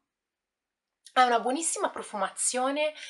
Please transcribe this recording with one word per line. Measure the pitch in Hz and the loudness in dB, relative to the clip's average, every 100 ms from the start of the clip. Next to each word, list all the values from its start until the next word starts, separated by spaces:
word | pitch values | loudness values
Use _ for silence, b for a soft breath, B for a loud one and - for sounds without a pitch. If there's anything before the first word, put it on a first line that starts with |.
| _ _ _ _ _ _ _ _ _ _ - | _ _ _ _ _ _ _ _ _ _ -2
ha | - 254 | 4 6
una | 233 | 4
buonissima | 214 285 330 427 359 | 2 -2 -2 -2 -2
profumazione, | - - 208 190 - - 254 262 285 302 302 | -4 -8 -4 -4 -2 -4 0 0 0 -2 -4